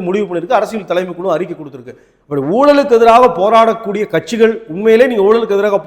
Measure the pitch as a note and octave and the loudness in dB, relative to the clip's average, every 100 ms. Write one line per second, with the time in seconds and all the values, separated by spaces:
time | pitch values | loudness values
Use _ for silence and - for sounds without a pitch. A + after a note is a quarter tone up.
0 | F3+ G3+ G3 E3+ F3 A3+ G#3+ A3 F3+ F3 | -4 -4 -4 -6 -2 -2 -2 -8 -4 -4
1 | F#3 E3+ F#3 D#3+ F3+ D#3 D3 C3 B2 - | -4 -8 -6 -4 -6 -12 -16 -18 -20 -20
2 | _ _ - C#3+ C#3 A3 D4 C#4+ C#4 A#3 | _ _ -10 -6 -2 2 4 4 2 4
3 | A3+ A#3 B3 E3 G3+ A3+ A3+ G#3 G3 G#3 | 6 6 4 2 2 2 2 0 -6 -6
4 | G3+ E3 E3 A3+ A3+ A3 - E3 A3 A3 | -4 -4 -4 0 0 0 -8 -4 2 2
5 | C4 A3+ G3 A#3 A3 G3+ G#3 G3+ | 2 2 2 2 0 -2 0 -2